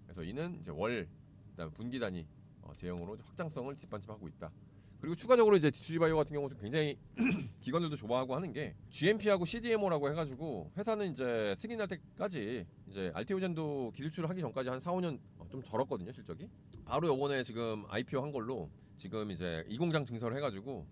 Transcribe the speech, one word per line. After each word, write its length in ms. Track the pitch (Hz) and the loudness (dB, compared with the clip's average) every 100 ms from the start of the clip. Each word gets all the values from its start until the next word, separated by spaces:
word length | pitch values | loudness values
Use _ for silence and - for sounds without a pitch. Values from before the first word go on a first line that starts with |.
그래서 180 | - 87 | -14 -8
이는 340 | 82 123 175 175 | -6 -4 -6 -8
이제 100 | 87 | -8
월, 360 | 76 107 120 85 - - - - | -2 0 -2 -4 -12 -20 -20 -18
그다음에 220 | - 80 | -8 -8
분기 240 | 78 120 127 | -6 -6 -2
단위, 280 | 110 90 78 - - - | -2 -2 -8 -16 -20 -18
어, 100 | - 73 | -16 -10
제형으로 420 | 87 87 87 110 | -6 -6 -6 -10
확장성을 540 | - - 165 139 127 143 | -14 -8 -6 -4 -6 -8
뒷받침하고 520 | - 104 101 107 85 | -8 -8 -8 -10 -12
있다. 220 | - 80 - - - - - | -10 -12 -12 -20 -20 -20 -10
그리고 140 | 147 | -6
추가적으로 420 | 170 226 254 214 202 | -4 6 10 12 10
이제 140 | 147 | 8
지투지바이오 460 | - - 165 165 156 | 2 -2 4 6 6
같은 180 | 147 | 2
경우도 220 | 147 139 110 | 0 -4 -6
굉장히 420 | 104 156 151 - - | -2 2 2 -2 -10
<clears throat> 460 | - 240 180 127 - | 0 2 2 -2 -6
기관들도 340 | 127 160 165 | 0 0 0
좋아하고 400 | 147 110 123 131 | -2 0 0 2
하는 180 | 131 180 | -2 -2
게 220 | 131 123 - - | -4 -6 -8 -14
지엠피하고 540 | - 165 214 208 190 | 2 4 6 6 4
씨디엠오라고 680 | 170 233 233 220 196 156 143 | 4 -2 2 4 4 4 2
해가지고 600 | 156 151 127 160 107 78 180 | 0 -2 -4 -4 -4 -4 -4
회사는 360 | 208 214 196 | 0 2 0
이제 420 | 135 127 113 147 196 | 0 2 4 2 0
승인할 300 | 214 226 196 | -2 -2 -2
때까지 800 | 180 - - 196 165 104 123 87 - - | -4 -10 -4 -2 -2 -2 -2 -6 -14 -12
이제 240 | 95 92 | -4 -2
알테오젠도 760 | 78 110 190 185 160 156 139 120 | -2 -2 0 0 0 -2 -2 -4
기술출을 340 | - 143 170 160 | -4 -6 -2 -2
하기 100 | 185 | -2
전까지 300 | 143 131 127 | -2 -2 -2
한 100 | 127 | -2
사, 100 | 165 | -2
오 100 | 185 | 0
년, 200 | 175 127 - - | 0 -4 -10 -16
어, 80 | 87 | -10
좀 120 | 131 | -10
절었거든요, 480 | 123 113 135 113 90 | -2 0 0 -2 -4
실적이. 380 | - - 82 185 - - - | -10 -10 -10 -12 -18 -18 -16
바로 220 | - 131 165 | -2 2 4
요번에 380 | 135 139 139 | 4 4 2
지금 400 | 123 110 113 110 95 | 0 -2 -2 -2 -2
아이피오 340 | 98 123 139 | -2 0 -2
한 100 | 147 | -2
걸로 380 | 139 110 123 76 - - - | -4 -2 -4 -6 -10 -20 -14
지금 340 | 95 110 107 | -6 -4 -4
이제 340 | 85 90 80 - | -2 -2 -2 -4
이 100 | 110 | 0
공장 260 | 170 156 | 2 2
증설을 320 | 120 113 117 131 | 0 -2 -2 0
해가지고 460 | 143 98 120 117 78 | -2 -4 -8 -8 -10